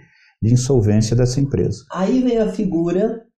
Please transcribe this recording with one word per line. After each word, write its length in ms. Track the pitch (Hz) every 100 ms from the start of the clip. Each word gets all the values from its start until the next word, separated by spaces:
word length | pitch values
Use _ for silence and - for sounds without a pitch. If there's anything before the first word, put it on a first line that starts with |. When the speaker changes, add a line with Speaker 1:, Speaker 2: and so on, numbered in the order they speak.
| - _ _ _
Speaker 1:
de 140 | 110
insolvência 640 | 123 - 131 107 104 107 120
dessa 260 | 123 147
empresa. 380 | 139 - - - -
Speaker 2:
Aí 300 | 170 196 254
vem 160 | 247 226
a 120 | 202
figura 720 | - 180 160 170 180 226 226 -